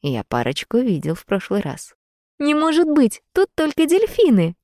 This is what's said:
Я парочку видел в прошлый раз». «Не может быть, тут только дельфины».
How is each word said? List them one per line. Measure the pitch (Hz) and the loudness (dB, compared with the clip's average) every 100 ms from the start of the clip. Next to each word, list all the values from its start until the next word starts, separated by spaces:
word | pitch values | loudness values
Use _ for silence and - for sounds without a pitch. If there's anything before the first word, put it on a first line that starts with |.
Я | 143 123 | -4 -6
парочку | - 120 120 - - 233 | -4 -2 -2 -4 -4 -2
видел | 254 170 151 165 | 0 -2 -4 -8
в | - | -4
прошлый | 196 - 202 | -4 -2 -4
раз». | 160 127 - _ _ _ _ _ | -4 -10 -16 _ _ _ _ _
«Не | 294 | -2
может | 302 320 320 330 | 0 0 0 2
быть, | 302 240 - _ | 4 2 0 _
тут | - 392 - | -2 -2 0
только | 311 294 311 | -4 0 2
дельфины». | 359 440 - 392 214 165 170 | 2 0 2 4 4 2 -4